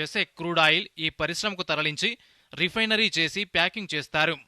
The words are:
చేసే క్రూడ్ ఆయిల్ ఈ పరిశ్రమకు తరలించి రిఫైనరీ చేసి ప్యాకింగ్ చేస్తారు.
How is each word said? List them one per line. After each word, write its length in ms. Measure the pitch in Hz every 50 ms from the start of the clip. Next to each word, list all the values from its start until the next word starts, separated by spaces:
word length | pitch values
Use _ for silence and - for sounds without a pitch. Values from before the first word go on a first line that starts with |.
చేసే 240 | 156 151 - 214 180
క్రూడ్ 340 | - _ - 165 170 175 165
ఆయిల్ 280 | 160 156 156 175 208 - _ -
ఈ 100 | 160 156
పరిశ్రమకు 540 | - - 160 151 170 - - 214 196 180
తరలించి 560 | 180 - 156 151 156 156 151 - 180 226 233 - _ _ _ _ _ _ -
రిఫైనరీ 560 | 135 170 180 - 226 220 220 220 214 220 196 - 165
చేసి 260 | 165 151 - 196 208
ప్యాకింగ్ 500 | - - 175 170 185 - 226 196 - 156
చేస్తారు. 420 | 151 139 - - 156 156 165 160 135 -